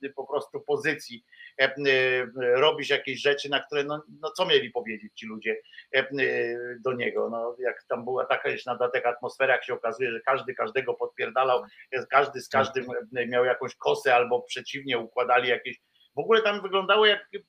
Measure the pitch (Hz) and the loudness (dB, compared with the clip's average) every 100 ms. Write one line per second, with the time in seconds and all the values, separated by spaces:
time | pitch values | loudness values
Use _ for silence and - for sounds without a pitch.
0 | 139 - 135 147 - 139 - 143 156 143 | -12 -10 -6 -6 -6 -10 -2 -2 0 -4
1 | - 117 - - - - 135 139 139 131 | -8 -16 -18 -20 -18 0 0 2 2 4
2 | 131 127 120 127 123 123 156 151 135 143 | 4 2 -2 -2 2 4 4 2 0 0
3 | - 123 143 143 143 139 - 147 143 151 | 0 -2 0 0 0 -4 -2 -2 -2 -6
4 | - 143 156 165 180 143 120 120 110 107 | -10 -10 -8 -2 2 2 2 -4 -8 -10
5 | 107 - 110 110 110 110 - - - 131 | -12 -16 -14 -8 -6 -6 -8 -20 -2 -2
6 | 131 139 127 123 117 120 123 120 127 123 | 0 0 0 0 -2 -4 -8 -6 -4 -2
7 | 113 107 107 117 117 120 120 - - 120 | -2 -2 -2 -4 -6 -4 -6 -6 -6 -6
8 | 120 127 - 127 139 120 - 117 123 127 | -4 -4 0 -2 -2 -4 -6 -2 0 0
9 | 120 117 123 - 131 123 - 120 113 110 | -2 -2 -8 -2 2 2 0 -4 -4 -2
10 | 127 113 131 135 120 123 113 131 123 120 | -4 -2 -2 -2 -2 -4 -2 -2 -2 -4
11 | 120 - 123 120 131 123 - - - 131 | -6 -6 -4 0 2 2 -2 -14 -10 -8
12 | 110 139 143 123 - 135 127 131 123 120 | 2 4 4 -2 -2 0 0 -2 -6 -8
13 | 110 123 117 123 123 120 123 - 147 147 | -6 -4 0 2 2 2 -2 -4 -2 0
14 | 139 123 120 123 - 127 120 139 139 120 | 4 4 4 0 -2 -8 -8 -10 -4 -4
15 | 113 - 120 123 123 117 123 117 _ _ | -2 -2 4 4 4 0 -2 -12 _ _
16 | _ - 165 220 214 208 190 196 185 208 | _ -8 2 4 4 0 -2 -2 2 6
17 | 214 208 - 202 | 6 4 -2 -14